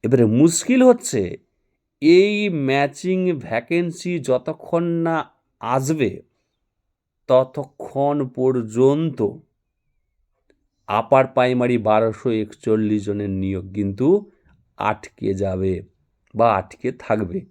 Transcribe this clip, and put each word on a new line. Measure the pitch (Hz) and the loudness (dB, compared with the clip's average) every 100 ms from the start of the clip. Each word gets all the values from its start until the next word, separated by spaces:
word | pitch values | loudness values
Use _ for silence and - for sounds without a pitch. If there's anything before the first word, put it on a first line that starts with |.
এবারে | 110 127 113 | 2 4 4
মুশকিল | 113 160 165 - 254 | 6 4 2 0 4
হচ্ছে, | 254 247 - 117 90 - _ _ _ _ _ _ | 6 4 0 -4 -4 -8 _ _ _ _ _ _
এই | 147 175 202 208 208 | 4 6 6 2 -2
ম্যাচিং | 165 135 135 143 143 180 185 185 | -2 -2 0 -2 -4 -4 -2 -2
ভ্যাকেন্সি | 156 - 113 120 170 170 165 175 175 | -4 -4 -6 -2 -4 -4 -6 -6 -6
যতক্ষণ | 131 127 - 160 - 170 | -2 -2 -2 -12 -6 -4
না | 170 170 165 160 - _ _ _ | -2 -2 -2 -4 -6 _ _ _
আসবে, | 113 131 135 156 117 - - _ _ _ _ _ _ _ _ _ _ | -2 -2 -2 -2 -2 -4 -18 _ _ _ _ _ _ _ _ _ _
ততক্ষণ | 127 131 - 139 _ - - 143 147 131 | 2 2 -6 -12 _ -12 -4 -2 -2 -4
পর্যন্ত | 127 127 127 113 110 131 143 160 127 139 160 _ _ _ _ _ _ _ _ _ _ _ _ _ _ - | -2 0 0 -2 2 2 4 -2 -2 -4 -4 _ _ _ _ _ _ _ _ _ _ _ _ _ _ -4
আপার | 104 113 131 131 | -4 2 4 4
প্রাইমারি | - 127 127 123 120 | 2 0 2 0 0
বারোশো | 107 107 113 107 127 | 2 2 2 -2 -2
একচল্লিশ | 113 107 - - 110 107 107 101 | -2 -4 -8 -2 0 0 -2 -2
জনের | 101 101 | -4 -4
নিয়োগ | 95 95 95 92 | -4 -4 -4 -8
কিন্তু | 98 101 98 131 202 208 _ _ _ _ _ | -6 -4 0 2 2 0 _ _ _ _ _
আটকে | 101 110 - _ 107 | -4 -4 -8 _ -6
যাবে | 95 98 95 95 92 - _ _ _ _ | -4 -4 -2 -4 -4 -8 _ _ _ _
বা | 107 117 101 | 0 0 0
আটকে | 92 - 120 | -4 -10 -10
থাকবে। | 127 - 107 95 92 - | -10 -4 -4 -4 -8 -12